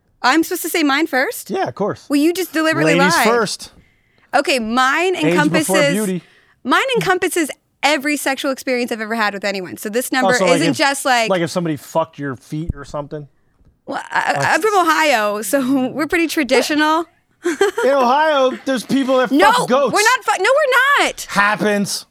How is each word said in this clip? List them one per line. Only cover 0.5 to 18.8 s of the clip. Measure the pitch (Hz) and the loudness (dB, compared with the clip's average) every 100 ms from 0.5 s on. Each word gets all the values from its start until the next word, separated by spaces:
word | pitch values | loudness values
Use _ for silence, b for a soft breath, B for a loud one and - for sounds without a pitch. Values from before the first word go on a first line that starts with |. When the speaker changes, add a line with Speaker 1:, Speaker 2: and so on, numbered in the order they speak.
| 359 | -4
Speaker 1:
to | 330 | -4
say | 359 | -2
mine | 294 277 330 | 0 0 0
first? | 254 359 - - | -2 -2 -6 -8
Speaker 2:
Yeah, | 381 370 | -6 -6
of | - | -4
course. | 196 139 - | -6 -6 -4
Speaker 1:
Well, | 285 | 0
you | 311 | 0
just | 349 349 | 0 -4
deliberately | 320 320 320 311 330 | -2 0 2 2 4
Speaker 2:
Ladies | 285 330 | 4 4
Speaker 1:
lied. | 226 | 2
Speaker 2:
first. | 233 208 - - - b b b b b | 2 0 -6 -14 -20 b b b b b
Speaker 1:
Okay, | 262 294 269 | 0 2 0
mine | 214 240 262 302 370 359 | 0 0 2 2 0 0
Speaker 2:
Age | |
before | 226 | 2
Speaker 1:
encompasses | 175 294 - - 190 185 | 2 2 2 2 2 2
Speaker 2:
beauty. | 196 208 180 b b b b | 0 -2 -4 b b b b
Speaker 1:
mine | 240 339 508 466 | -2 0 0 0
encompasses | 370 370 370 359 302 - _ _ | 0 0 0 -2 -2 -6 _ _
every | 277 302 285 294 | 0 0 0 -2
sexual | 285 269 285 | -2 -2 -4
experience | 262 - 247 240 | -4 -4 -2 -2
I've | 226 | -6
ever | 214 226 | -6 -2
had | 208 | -2
with | 202 202 | -2 -4
anyone. | 196 180 - | -6 -8 -10
So | 220 | -6
this | 220 262 | -4 -2
number | 269 277 | 0 2
Speaker 2:
Oh, | |
so, | 247 185 | 2 2
like, | 170 | 2
Speaker 1:
isn't | - | 2
Speaker 2:
if, | - | 0
Speaker 1:
just | 285 277 277 | 0 0 0
like | 247 220 | 0 2
Speaker 2:
like, | 185 | 0
if | 165 | -2
somebody | 185 170 147 | -2 -4 -4
fucked | - 160 160 - | -4 -4 -4 -6
your | 143 123 | -8 -10
feet | - 156 170 | -10 -8 -8
or | 143 | -10
something? | 135 151 143 156 143 _ _ _ _ _ - | -10 -12 -10 -12 -14 _ _ _ _ _ -12
Speaker 1:
Well, | - - | -10 -6
I, | - - - | -4 -2 0
Speaker 2:
Oh. | |
Speaker 1:
I'm | 160 311 | 0 0
from | 427 403 | 0 2
Ohio, | 330 311 311 240 208 208 | 2 2 2 2 0 -4
so | 220 285 254 277 254 | -2 -2 0 0 -2
<laughs> | |
we're | 233 302 | -4 -2
pretty | 339 330 | -2 0
traditional. | - 262 247 - 302 302 320 330 _ _ | -2 0 0 2 0 2 0 -4 _ _
<laughs> | _ 349 | _ -4
Speaker 2:
In | 294 392 453 349 | 0 0 0 0
Ohio, | 277 240 277 311 285 262 226 - | 2 2 2 2 2 0 -2 -4
there's | 262 | -4